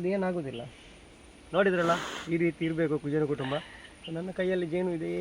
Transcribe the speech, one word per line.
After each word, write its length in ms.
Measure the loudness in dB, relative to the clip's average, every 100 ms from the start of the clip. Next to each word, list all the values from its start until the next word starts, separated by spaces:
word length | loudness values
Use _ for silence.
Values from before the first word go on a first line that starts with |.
ಅದು 80 | 0 0
ಏನಾಗೋದಿಲ್ಲ. 460 | 0 -2 -4 -8 -10 -16 -20 -20 -20 -20 -20 -20 -2 2
ನೋಡಿದ್ರಲ್ಲ, 400 | 4 4 4 2 0 -8 -2
ಈ 40 | 2
ರೀತಿ 180 | 2 2 0
ಇರಬೇಕು 420 | 2 2 0 0
ಜೇನು 160 | 0 2
ಕುಟುಂಬ. 220 | 0 -2 -4 -6 -14 -20 -16 -8 -6
ನನ್ನ 140 | -6 -2
ಕೈಯಲ್ಲಿ 260 | 0 0 0
ಜೇನು 180 | 0 0 -2
ಇದೆ, 120 | -2 -2